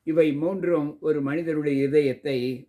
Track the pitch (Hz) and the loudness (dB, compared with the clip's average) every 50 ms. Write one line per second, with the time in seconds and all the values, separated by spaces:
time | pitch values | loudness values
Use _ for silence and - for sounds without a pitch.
0 | _ 160 156 165 156 156 139 143 160 180 196 190 175 175 170 156 143 147 151 - | _ 0 2 4 4 4 2 0 -2 -2 -2 -2 0 0 0 0 0 -4 -6 -4
1 | - 156 151 147 139 139 151 170 170 165 156 151 147 147 139 135 139 139 143 151 | -2 -2 0 0 -2 -2 -2 -2 -2 -2 -2 -2 -2 0 0 0 2 2 4 4
2 | 147 135 123 - - 147 135 123 123 131 127 123 - | 4 2 0 -2 -4 -4 -2 -2 -2 -4 -6 -8 -12